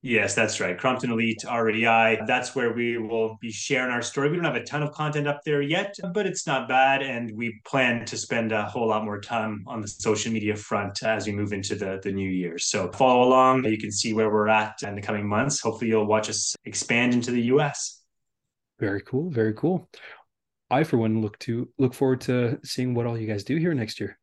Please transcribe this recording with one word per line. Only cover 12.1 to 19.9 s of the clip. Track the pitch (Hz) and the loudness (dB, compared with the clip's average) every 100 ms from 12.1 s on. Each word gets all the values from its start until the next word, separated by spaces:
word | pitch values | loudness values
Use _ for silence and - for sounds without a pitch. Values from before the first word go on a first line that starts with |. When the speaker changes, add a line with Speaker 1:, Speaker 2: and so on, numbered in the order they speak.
Speaker 1:
new | 98 95 | -4 -2
year. | 92 87 82 | -2 -4 -4
So | - 110 90 | -2 -2 -2
follow | - 131 123 127 | 2 4 6 6
along. | 131 131 131 | 8 6 4
You | 120 107 | 2 0
can | 107 | -2
see | 104 120 | -4 -2
where | 107 110 | 2 2
we're | 107 107 | 2 4
at | 110 104 - | 4 2 -6
in | 104 104 | -10 -8
the | |
coming | 101 107 104 | -4 -4 0
months. | 104 139 - | 0 0 0
Hopefully | 117 107 117 | -2 -2 2
you'll | 110 104 | 2 4
watch | 110 110 | 2 2
us | 104 - - - | -4 -4 -6 -8
expand | 117 - 120 123 | -8 0 2 4
into | 123 120 | 2 2
the | 123 | 0
U | 117 135 | 4 4
S. | 147 - - - _ _ _ _ _ _ _ _ | 2 -2 -10 -10 _ _ _ _ _ _ _ _
Speaker 2:
Very | 107 101 | -4 -4
cool. | - 127 175 | -4 -4 -2
Very | 127 110 | 0 0
cool. | 107 156 180 - | 2 0 0 -4